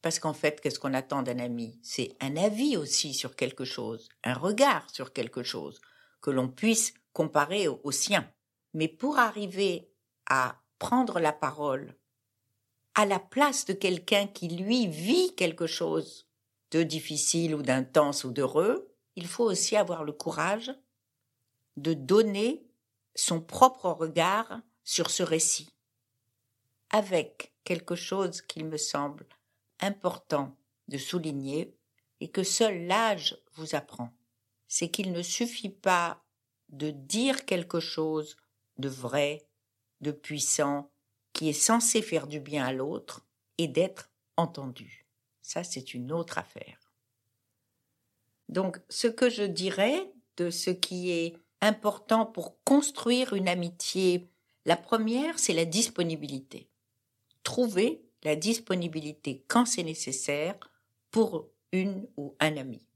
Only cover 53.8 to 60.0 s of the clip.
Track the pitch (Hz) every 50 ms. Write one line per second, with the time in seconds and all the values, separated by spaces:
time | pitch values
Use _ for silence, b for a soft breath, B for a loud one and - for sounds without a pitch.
53.8 | - - - 185 185 180 175 180 180 b b b b b b b _ 156 170 170
54.8 | - - 233 220 220 220 233 254 294 320 330 330 - - 175 165 165 165 160 214
55.8 | 226 - - - 180 165 160 151 151 139 143 131 135 _ - - - _ _ _
56.8 | _ _ _ _ _ _ _ _ _ _ _ _ _ - - - 247 226 196 180
57.8 | 214 254 320 - - _ _ _ - 156 151 156 160 208 226 226 - - 190 180
58.8 | 175 170 160 160 151 151 151 _ - 147 127 135 _ _ - 233 247 233 - -
59.8 | 170 160 156 -